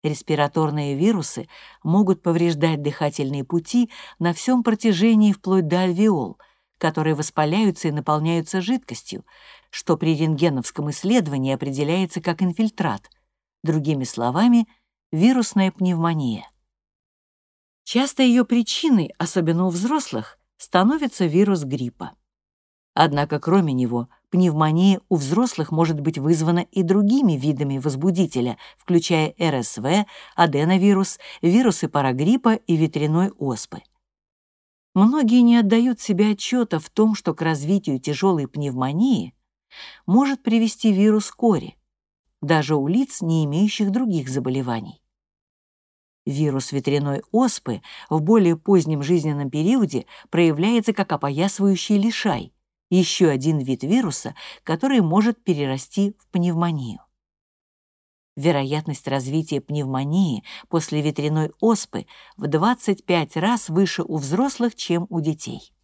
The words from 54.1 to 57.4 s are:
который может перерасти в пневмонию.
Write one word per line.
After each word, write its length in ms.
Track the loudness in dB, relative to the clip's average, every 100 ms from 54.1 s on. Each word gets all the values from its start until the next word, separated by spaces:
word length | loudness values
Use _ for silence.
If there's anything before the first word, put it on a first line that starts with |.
| -4 -8 -12 -20 -16
который 380 | -6 -2 2 2
может 420 | 4 2 2 -2
перерасти 720 | -4 -2 -2 -4 -6 -2 -4 -4
в 80 | _
пневмонию. 720 | -2 0 0 -2 -4 -8 -12 _ _ _ _